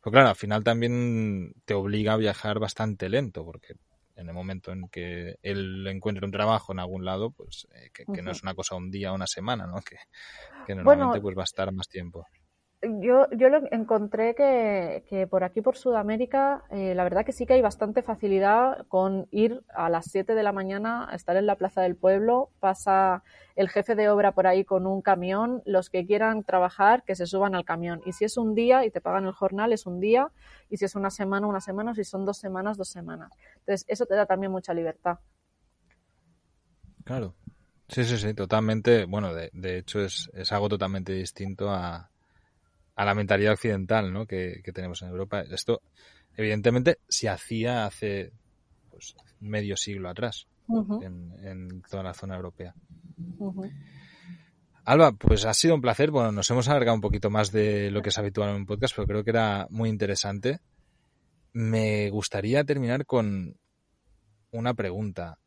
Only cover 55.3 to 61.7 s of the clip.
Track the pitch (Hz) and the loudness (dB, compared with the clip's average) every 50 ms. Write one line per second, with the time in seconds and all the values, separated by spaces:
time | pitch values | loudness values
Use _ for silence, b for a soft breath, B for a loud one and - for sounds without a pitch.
55.3 | 113 101 104 113 107 - - 165 165 147 123 123 110 - 139 151 151 135 117 110 | 4 6 2 0 2 4 4 4 4 4 4 2 4 4 2 2 4 2 2 2
56.3 | 104 101 95 - 120 127 117 127 147 139 123 117 113 110 101 104 101 104 - 104 | 0 -2 0 2 2 2 2 4 2 4 4 4 2 2 2 0 -2 0 0 2
57.3 | 104 107 107 95 104 107 104 107 104 104 101 101 101 104 98 101 - - 104 101 | 2 2 2 2 2 2 2 4 2 0 0 0 -2 -2 0 0 -2 -2 -2 -2
58.3 | 98 107 104 101 101 101 98 - 104 101 123 127 - - 101 98 104 107 101 113 | 0 0 0 0 -2 -4 -4 -4 -2 -2 -2 -2 -2 -2 -2 -2 -2 0 0 2
59.3 | 110 113 113 107 101 101 95 - 95 110 113 110 107 98 107 101 98 - - 101 | 2 4 4 2 2 -2 -4 -6 -4 -2 -2 -2 0 0 0 -2 0 -2 -2 -4
60.3 | 98 101 101 123 147 - _ _ _ _ _ _ _ _ _ _ _ _ _ _ | -6 -2 -2 -2 -2 -2 _ _ _ _ _ _ _ _ _ _ _ _ _ _
61.3 | _ _ _ _ _ 117 113 110 | _ _ _ _ _ -4 -2 0